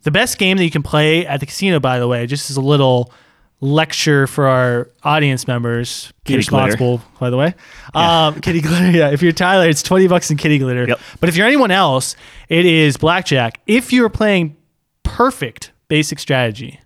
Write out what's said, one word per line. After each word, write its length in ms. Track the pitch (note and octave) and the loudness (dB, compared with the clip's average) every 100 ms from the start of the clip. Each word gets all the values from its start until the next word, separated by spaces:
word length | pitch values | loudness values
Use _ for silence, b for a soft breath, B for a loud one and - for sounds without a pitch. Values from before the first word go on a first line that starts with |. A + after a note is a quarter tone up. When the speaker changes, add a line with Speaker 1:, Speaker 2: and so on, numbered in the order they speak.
Speaker 1:
The 100 | - | -2
best 260 | D#3+ A#3 - | -2 -2 -2
game 200 | F#3+ F#3+ | 0 0
that 60 | |
you 60 | E3+ | 0
can 140 | D#3 | -2
play 420 | C#3+ D3+ D3+ D#3+ E3+ | -2 0 2 0 -2
at 140 | C#3+ | -6
the 80 | D3 | -6
casino, 320 | - G3 E3 | -4 -2 0
by 180 | C3+ B2+ | 0 -2
the 100 | B2 | -2
way, 200 | B2 A#2+ | -4 -4
just 240 | C#3+ - | -8 -6
as 60 | C#3 | -4
a 40 | |
little 500 | C3+ D3 C3+ B2+ A#2+ b b b b _ | 0 2 4 2 -2 b b b b _
lecture 680 | C#3 D3 D#3+ - - C#3+ C3+ | -2 0 0 -2 0 2 2
for 180 | - C3+ | 0 0
our 420 | C3 B2+ A#2+ A#2+ _ | 2 2 -2 -6 _
audience 440 | D#3 D3+ D3 C3 - | -2 0 0 -2 -4
members, 640 | B2 A#2 A#2 A#2+ - - _ - | -4 -2 -4 -6 -10 -16 _ -4
be 80 | |
Speaker 2:
Kitty 100 | C3 G#2+ | -2 0
glitter. 200 | - C3 | 0 0
Speaker 1:
responsible, 360 | G#2 B2+ B2 - _ | 0 0 -2 -6 _
by 100 | B2+ | -4
the 80 | B2 | 0
way. 160 | D#3 F3+ B B B - | -2 -4 B B B -2
Speaker 2:
Yeah. 320 | E3+ E3 D#3+ | 2 2 2
Speaker 1:
Um, 120 | D3+ | -2
kitty 200 | - E3+ | -4 -2
glitter, 300 | D#3 F3 F3+ | 0 0 2
yeah. 180 | E3+ D3 | 4 2
If 120 | C#3+ | 2
you're 100 | E3+ | 0
Tyler, 360 | E3 F3+ F#3+ E3+ | 2 2 4 2
it's 140 | D3+ | 2
twenty 260 | - F#3 F#3+ | 0 2 4
bucks 220 | F3 - | 2 0
in 80 | D3+ | -2
kitty 220 | D#3+ D3 | 0 0
glitter. 260 | C3 B2 B2 | 0 -2 -2
Speaker 2:
Yep. 120 | A#2+ B B | -4 B B
Speaker 1:
But 100 | F3 | -2
if 60 | E3 | 0
you're 120 | G#3+ | 2
anyone 240 | C#4+ B3 | 2 2
else, 440 | F#3 F3 C3 - - B B B | 2 2 0 -4 -12 B B B
it 160 | D#3+ F3+ | 2 4
is 320 | D#3+ D#3 C3 | 4 2 2
blackjack. 640 | D#3 F3+ F3 C#3 A#2 - - | 0 -2 0 -2 -2 -6 -2
If 280 | A3 B3+ | -2 2
you're 160 | B3 A#3 | 2 2
playing 460 | - G#3+ G3 D#3+ D3 _ _ _ _ | 0 0 0 -2 -6 _ _ _ _
perfect 680 | - - B3 C4 C3 - - _ _ | -12 -2 -2 -2 -10 -12 -20 _ _
basic 320 | D3+ D3+ D3 | -2 -2 -6
strategy 600 | - C3+ A#2+ G#2+ B2+ - | -2 0 0 -4 -14 -18